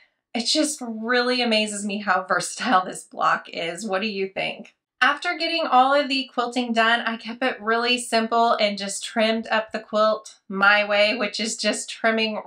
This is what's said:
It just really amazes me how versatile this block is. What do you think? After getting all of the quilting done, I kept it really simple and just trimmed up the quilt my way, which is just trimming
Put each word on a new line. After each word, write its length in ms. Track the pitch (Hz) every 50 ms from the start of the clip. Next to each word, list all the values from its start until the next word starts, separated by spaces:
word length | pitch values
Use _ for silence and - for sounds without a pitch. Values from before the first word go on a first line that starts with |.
| _ _ _ _ _ _ -
It 120 | 233 233
just 340 | - - 311 294 294 - -
really 600 | 247 226 220 220 220 233 247 247 247 247 247 247
amazes 420 | 240 233 214 214 214 208 208 202 208
me 140 | 208 196 208
how 260 | 202 208 185 190 185
versatile 600 | - 185 175 175 - - - 196 240 214 180 -
this 200 | - - - -
block 440 | _ - - - 160 165 170 - -
is. 380 | - 175 170 170 170 175 220
What 140 | 208 190 190
do 60 | 220 220
you 200 | 196 196 190 190
think? 460 | - 160 156 160 - - - - _ _ _ _ _ _
After 340 | 254 269 294 294 - 349 349
getting 300 | 320 330 330 330 330 311
all 260 | - 262 247 262 269
of 160 | 277 294 285 262
the 220 | 269 269 262 -
quilting 400 | - 254 247 247 240 254 247 233
done, 280 | 226 226 226 226 233 233
I 160 | 233 226 226
kept 260 | 226 - 220 233 -
it 180 | 262 254 - 196
really 380 | 202 220 226 233 240 247 247 247
simple 540 | 240 - 233 226 226 226 233 233 233 233
and 260 | - - 208 202 202 190
just 240 | 202 196 - -
trimmed 460 | - - - 233 220 220 226 226 226 -
up 240 | 226 220 220 -
the 80 | - 220
quilt 560 | - - 220 214 214 220 214 - - - - _ _ -
my 360 | 190 196 196 202 208 208 208
way, 320 | 202 208 202 208 214 254
which 240 | 240 208 208 - -
is 160 | 214 226 -
just 340 | - - 208 254 - - -
trimming 500 | - - - 226 226 220 220 220 214 196 -